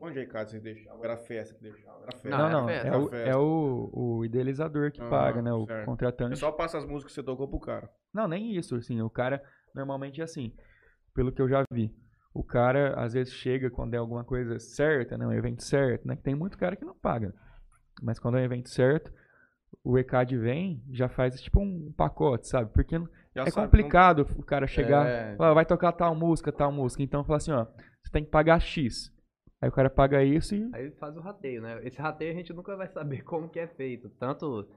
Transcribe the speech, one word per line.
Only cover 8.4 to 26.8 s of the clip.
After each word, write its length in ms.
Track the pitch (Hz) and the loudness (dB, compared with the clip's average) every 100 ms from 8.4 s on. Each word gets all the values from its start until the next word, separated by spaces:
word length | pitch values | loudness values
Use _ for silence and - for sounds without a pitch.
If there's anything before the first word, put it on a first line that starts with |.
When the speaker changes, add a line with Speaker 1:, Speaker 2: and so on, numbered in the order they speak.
| 233 185 | -4 -6
Speaker 3:
isso, 200 | - 123 | -4 -6
assim, 240 | 120 117 | -4 -4
o 80 | 110 | -2
cara, 320 | - 123 139 - _ _ 135 | -2 -2 -4 -8 _ _ -10
normalmente 460 | 139 135 139 139 | -8 -8 -8 -10
é 20 | |
assim, 300 | 165 156 113 - - _ _ _ _ | -10 -8 -10 -12 -20 _ _ _ _
pelo 180 | - 127 | -2 -2
que 80 | 131 | 0
eu 60 | 131 | 2
já 160 | 135 135 | 2 0
vi, 220 | 120 110 - _ _ _ | 0 -2 -4 _ _ _
o 100 | - | -10
cara, 520 | - 123 123 135 139 131 | -2 2 4 4 2 0
às 180 | 120 | -2
vezes, 180 | 127 127 | -2 -4
chega 360 | - 127 131 127 | -4 -2 -2 -2
quando 240 | 127 123 | -4 -4
é 40 | 117 | -4
alguma 260 | 117 117 | -4 -6
coisa 340 | 120 127 120 113 | -4 -4 -4 -6
certa, 580 | - - 151 143 117 117 | -8 0 2 2 -2 -4
né? 100 | 120 | -2
Um 40 | |
evento 320 | 113 120 120 | 0 -2 -6
certo, 440 | - 139 135 113 127 | -2 0 2 0 -4
né? 80 | 127 | -6
Que 80 | |
tem 100 | 139 143 | -4 -4
muito 220 | 190 - | -6 -4
cara 180 | 180 196 | -4 -4
que 80 | |
não 120 | 339 - | -10 -6
paga. 380 | - 127 98 - - - - _ _ - | -4 -2 -4 -8 -20 -20 -20 _ _ -10
Mas 160 | 120 117 | -6 -4
quando 180 | 123 127 | 0 0
é 40 | |
um 40 | 127 | 0
evento 240 | 123 120 | -2 -4
certo, 440 | - 127 156 - - _ _ _ _ _ - | 2 4 4 -2 -16 _ _ _ _ _ -10
o 160 | 131 127 | 0 2
ecad 320 | 127 127 123 127 | 2 2 2 0
vem, 480 | 113 143 190 135 131 | -2 -2 -4 -6 -8
já 160 | 127 127 | -4 -2
faz, 320 | - 127 131 | 0 0 -2
tipo, 200 | - 190 | 2 2
um 320 | 202 180 156 - | 2 -4 -6 -2
pacote, 520 | 151 - 151 113 - | 0 2 0 0 0
sabe? 240 | 131 110 | -2 0
Porque 220 | - - 165 165 - _ 131 | 0 0 -2 -6 -14 _ -6
Speaker 1:
Já 80 | |
Speaker 3:
é 80 | 135 | -2
Speaker 1:
sabe, 160 | - - | -2 8
Speaker 3:
complicado 540 | 214 147 175 185 156 139 - | 8 10 10 10 8 4 -2
o 80 | |
cara 220 | - 143 135 | -2 0 0
chegar, 400 | - 120 143 123 | 2 4 6 6
Speaker 4:
É. 280 | 120 107 104 | 0 -4 2
Speaker 3:
falar, 180 | 165 | 6
"Vai 120 | 156 160 | 6 6
tocar 260 | 170 175 | 4 4
tal 240 | 170 170 160 | 2 0 2
música, 360 | 165 160 151 | 2 2 0
tal 200 | - 143 | 0 0
música." 320 | 143 | 0